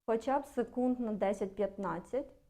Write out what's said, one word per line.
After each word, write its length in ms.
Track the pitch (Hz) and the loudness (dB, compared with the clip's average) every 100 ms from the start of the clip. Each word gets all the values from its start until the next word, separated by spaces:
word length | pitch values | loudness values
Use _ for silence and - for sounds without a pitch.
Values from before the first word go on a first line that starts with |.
| - | 0
хоча 340 | 226 247 277 | 0 2 0
б 80 | 277 | 0
секунд 520 | - 233 - 254 247 | -2 -2 2 2 2
на 140 | 233 | 0
десять-п'ятнадцять. 1200 | 208 196 202 196 - 196 196 190 165 - 254 277 - _ | 2 2 2 -2 0 -2 0 -4 -4 -2 -4 -4 -12 _